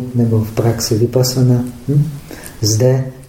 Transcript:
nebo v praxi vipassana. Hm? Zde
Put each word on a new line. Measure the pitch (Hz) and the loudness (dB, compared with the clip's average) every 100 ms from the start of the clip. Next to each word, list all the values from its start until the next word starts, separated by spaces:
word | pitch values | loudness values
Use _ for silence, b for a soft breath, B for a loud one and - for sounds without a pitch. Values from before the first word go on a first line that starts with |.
| - 120 | 2 0
nebo | 113 110 | 2 2
v | 107 | 0
praxi | - 110 - - 117 | 0 0 0 0 0
vipassana. | 120 127 127 135 123 123 - - - | 2 2 0 2 4 2 0 -6 0
Hm? | 147 - - - B B B | 2 0 -4 -14 B B B
Zde | 107 107 127 131 127 - | -2 2 2 2 -2 -10